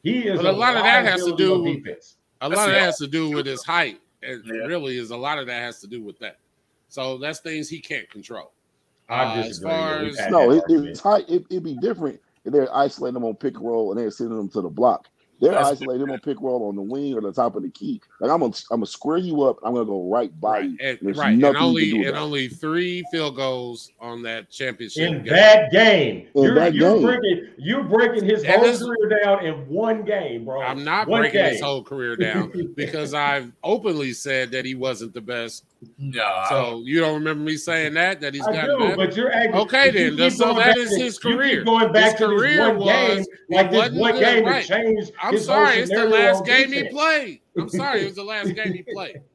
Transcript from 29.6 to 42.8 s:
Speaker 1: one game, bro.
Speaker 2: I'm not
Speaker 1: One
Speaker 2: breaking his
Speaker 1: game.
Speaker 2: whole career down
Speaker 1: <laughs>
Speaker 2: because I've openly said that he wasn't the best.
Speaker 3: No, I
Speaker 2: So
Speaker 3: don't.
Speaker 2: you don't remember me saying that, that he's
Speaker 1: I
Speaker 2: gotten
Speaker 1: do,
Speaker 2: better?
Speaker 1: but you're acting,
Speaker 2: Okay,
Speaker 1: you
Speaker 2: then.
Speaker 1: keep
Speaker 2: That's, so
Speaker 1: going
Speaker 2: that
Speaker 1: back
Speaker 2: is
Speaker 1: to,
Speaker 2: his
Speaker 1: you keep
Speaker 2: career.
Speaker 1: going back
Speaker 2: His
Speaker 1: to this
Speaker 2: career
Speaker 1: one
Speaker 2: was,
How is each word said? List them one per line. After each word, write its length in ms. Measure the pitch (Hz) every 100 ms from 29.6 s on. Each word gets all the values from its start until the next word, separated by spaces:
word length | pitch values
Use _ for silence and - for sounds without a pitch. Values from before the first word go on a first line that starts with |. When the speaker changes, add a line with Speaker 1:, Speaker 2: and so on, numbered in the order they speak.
| 135
Speaker 1:
one 360 | 170 226 220
game, 420 | 196 202 151 117 120
bro. 160 | 131
Speaker 2:
I'm 200 | 127 135
not 220 | 147 185 214
Speaker 1:
One 140 | 226
Speaker 2:
breaking 220 | - 196
his 80 | 165 110
Speaker 1:
game. 60 |
Speaker 2:
whole 180 | 143 139
career 320 | - 139 120 117
down 560 | 110 110 160 185 165
Speaker 1:
<laughs> 40 | 147
Speaker 2:
because 360 | 139 156 147
I've 400 | 147 143 143 120 _
openly 500 | 151 214 214 156 135
said 360 | 117 143 131 123
that 120 | 131
he 100 | 127
wasn't 380 | 131 131 110 113
the 80 | 120
best. 440 | 107 120 117 - _ _ 117 -
Speaker 3:
No, 260 | 139 123
I 240 | 104 95 95
Speaker 2:
So 60 | - 120
Speaker 3:
don't. 160 | 117 123
Speaker 2:
you 140 | 160
don't 140 | 156
remember 300 | 151 156 151
me 140 | 151 156
saying 340 | 170 165 156
that, 280 | 156 180 180
that 100 | 143
he's 140 | 139 208
Speaker 1:
I 60 |
Speaker 2:
gotten 240 | - 277 277
Speaker 1:
do, 60 |
Speaker 2:
better? 120 | 214 175
Speaker 1:
but 180 | 185 214
you're 140 | 254
acting, 240 | 226 220 180
Speaker 2:
Okay, 300 | 214 262 277
Speaker 1:
you 60 |
Speaker 2:
then. 180 | 202 165
Speaker 1:
keep 60 | 151
Speaker 2:
That's, 180 | 170 196
so 60 | 226
Speaker 1:
going 100 | 226
Speaker 2:
that 100 | 240
Speaker 1:
back 80 | 247
Speaker 2:
is 120 | 233
Speaker 1:
to, 60 | 202
Speaker 2:
his 160 | 247 -
Speaker 1:
you 80 | 240
keep 60 | 240
Speaker 2:
career. 260 | 277 175
Speaker 1:
going 280 | 226 226 214
back 200 | 214 220
Speaker 2:
His 80 | 220
Speaker 1:
to 60 | 214
this 120 | 208
Speaker 2:
career 280 | 262 202 220
Speaker 1:
one 80 |
Speaker 2:
was, 380 | 208